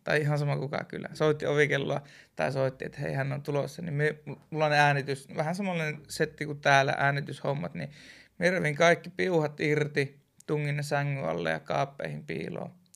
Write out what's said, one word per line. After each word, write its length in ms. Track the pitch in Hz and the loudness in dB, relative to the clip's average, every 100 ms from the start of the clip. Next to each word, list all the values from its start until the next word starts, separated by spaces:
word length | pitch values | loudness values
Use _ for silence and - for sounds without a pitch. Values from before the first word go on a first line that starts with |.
tai 180 | - 151 | -2 0
ihan 180 | 147 147 | 2 0
sama 180 | 143 143 | 0 -2
kuka 260 | 139 - | -4 -6
kylään, 320 | - - - 151 | -6 -10 -10 0
soitti 300 | 156 147 - | 2 2 2
ovikelloa 560 | 147 147 139 139 143 - - - - | 2 2 2 -2 -4 -6 -20 -14 -2
tai 160 | 151 | -2
soitti, 340 | 135 131 131 - | 0 -2 -2 -8
että 140 | - | -6
hei, 120 | 156 | -4
hän 180 | 143 135 | -2 -4
on 100 | 139 | -4
tulossa, 400 | 143 143 135 - | -4 -4 -4 -8
niin 120 | 170 | -4
me, 220 | 143 151 151 143 135 _ | 0 0 -2 -10 -14 _
mulla 160 | 156 151 | 0 4
on 80 | |
äänitys, 540 | 147 147 143 139 135 - 156 | 6 6 4 -2 -6 -6 -4
vähän 200 | 156 180 | -2 -2
samanlainen 460 | 196 170 156 147 - | -2 -2 -4 -6 -10
setti 380 | - 151 - 151 | -2 -2 -2 -8
kuin 140 | 143 | 0
täällä, 340 | 143 135 139 - | 4 6 6 2
äänityshommat, 760 | 139 143 143 135 139 143 170 | 2 2 -4 -6 -4 -4 -4
niin 160 | 170 147 - - - - - | -8 -10 -12 -20 -20 -20 0
mä 100 | 175 | 2
revin 260 | 185 151 147 | 2 0 4
kaikki 340 | 170 160 170 | 6 6 0
piuhat 500 | - 180 165 147 147 | -2 2 2 0 0
irti, 600 | 156 147 147 147 135 - _ _ - | 0 2 0 0 -4 -6 _ _ -4
tungin 300 | 151 147 147 | -2 -2 -4
ne 60 | |
sängyn 420 | 147 143 143 135 80 | -2 -2 -2 -2 -2
alle 260 | - 80 | -2 -2
ja 80 | 80 | -2
kaappeihin 640 | - - 139 - - 147 151 | -2 -2 -2 -4 -8 -8 -8
piiloon, 460 | 165 - - - - _ | -8 -6 -8 -10 -14 _